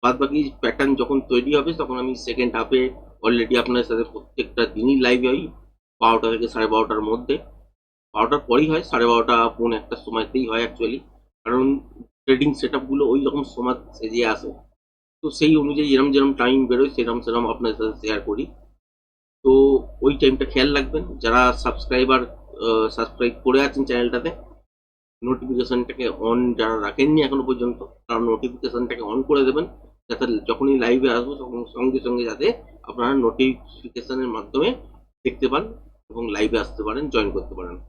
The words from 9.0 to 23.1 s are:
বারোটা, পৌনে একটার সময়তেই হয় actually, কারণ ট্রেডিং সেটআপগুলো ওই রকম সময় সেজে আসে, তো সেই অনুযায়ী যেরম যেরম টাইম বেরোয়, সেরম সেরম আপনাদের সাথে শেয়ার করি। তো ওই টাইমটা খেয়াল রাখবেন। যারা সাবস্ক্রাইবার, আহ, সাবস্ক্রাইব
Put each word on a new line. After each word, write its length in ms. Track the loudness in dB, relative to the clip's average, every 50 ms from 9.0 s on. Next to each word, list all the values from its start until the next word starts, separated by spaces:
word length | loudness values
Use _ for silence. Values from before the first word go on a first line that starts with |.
| 4 4
বারোটা, 260 | 4 4 4 4 4 4 4 2 0
পৌনে 180 | -2 -2 0 0
একটার 240 | -2 -4 -8 -12 -12 -10
সময়তেই 420 | -6 -4 -4 -4 -2 -2 -2 -2 0
হয় 140 | -2 -2 -2
actually, 340 | -2 -4 -4 -4 -4 -4 -6 -10 _ _ _ _ _ _ _ _
কারণ 180 | -2 0 2 2 2 0 0 -4 -12 -20 -20 -20 _ _ _ _
ট্রেডিং 240 | 2 2 4 4 0 0 -2
সেটআপগুলো 420 | -4 -4 -4 -4 -4 -2 -2 0 2 2 2
ওই 80 | 2 0
রকম 160 | 0 -2 -2 -6 -6 -8
সময় 220 | -6 -4 -4 -4 -4 -8 -20 -18
সেজে 260 | -12 -10 -6 -2 0 0 0 -2
আসে, 160 | -4 -6 -14 -14 -14 -20 _ _ _ _ _ _ _ _ _ _ _ -10
তো 20 | -10 -4 0
সেই 160 | 4 4 4 4 4
অনুযায়ী 260 | 2 0 -2 2 4 4
যেরম 160 | 4 4 4 4
যেরম 180 | 4 4 2 2 2 2
টাইম 160 | 4 4 4 4
বেরোয়, 240 | 2 4 2 2 2 2
সেরম 220 | -2 -2 -2 -2 -4 -4
সেরম 200 | -2 -2 -2 0 -2 -4
আপনাদের 240 | -2 -2 -4 -2 -2
সাথে 160 | -4 -4 -4 -6 -6
শেয়ার 180 | -6 -6 -4 -4 -6
করি। 160 | -6 -6 -6 -10 -10 -20 -20 _ _ _ _ _ _ _ _ _ _ _ _ _ _ _ _
তো 60 | 6 8 8 8 8 6 4 0 -2 -10 0 0
ওই 80 | 0 2 4
টাইমটা 260 | 4 4 4 4 -2 -2 0
খেয়াল 180 | 0 2 2 2
রাখবেন। 280 | 0 -2 -2 -4 -6 -6 -6 -12 -4
যারা 220 | -2 2 4 4 4 4 2 0 -2
সাবস্ক্রাইবার, 560 | -4 -4 -4 -6 -2 0 2 2 4 4 2 2 -2 -10 -20 -20 -20 -12 -6 -2
আহ, 200 | 0 2 2 2 0 -2
সাবস্ক্রাইব 380 | -4 -6 -6